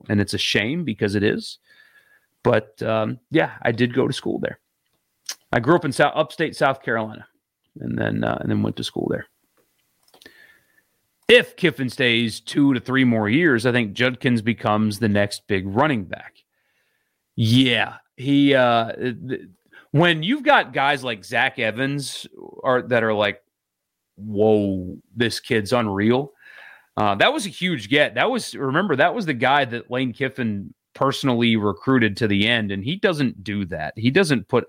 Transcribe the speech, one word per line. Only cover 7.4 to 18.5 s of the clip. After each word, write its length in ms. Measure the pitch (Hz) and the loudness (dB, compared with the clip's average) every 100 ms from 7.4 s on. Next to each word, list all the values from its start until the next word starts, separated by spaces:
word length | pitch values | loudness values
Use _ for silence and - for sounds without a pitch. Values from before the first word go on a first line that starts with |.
| _ _ _ - | _ _ _ -12
and 160 | - - | -8 -4
then, 280 | - - | -2 -2
uh, 140 | 57 58 | -2 -2
and 100 | - | -2
then 120 | 107 | -2
went 140 | 107 - | -2 -4
to 80 | |
school 240 | - - - | -8 -6 -4
there. 160 | - - _ _ _ _ _ _ _ _ _ - _ - _ _ _ _ _ _ _ - | -6 -8 _ _ _ _ _ _ _ _ _ -20 _ -20 _ _ _ _ _ _ _ 4
If 280 | 240 - - | 4 4 -2
Kiffin 320 | 170 - 127 | -2 0 -6
stays 500 | - 123 117 117 - | 0 2 2 0 -4
two 340 | - - 139 | -6 2 2
to 40 | 123 | 2
three 240 | - 131 | 0 2
more 260 | 127 113 104 | 2 2 2
years, 380 | 139 175 117 123 | 2 4 2 2
I 60 | |
think 220 | 123 107 | 0 -2
Judkins 480 | 98 123 123 131 120 | -2 -2 0 -2 0
becomes 580 | 107 107 113 107 107 98 | -2 -2 0 2 0 0
the 80 | 110 | 0
next 400 | 101 101 - - | 2 0 -4 -4
big 180 | 98 95 | -4 -2
running 380 | 101 151 117 | 0 0 0
back. 400 | 92 - - _ _ _ _ _ _ _ _ _ _ | -6 -14 -16 _ _ _ _ _ _ _ _ _ _
Yeah, 600 | - 110 123 127 113 - - _ - | -2 4 4 4 2 -2 -6 _ -8
he, 380 | 131 143 143 | 0 4 6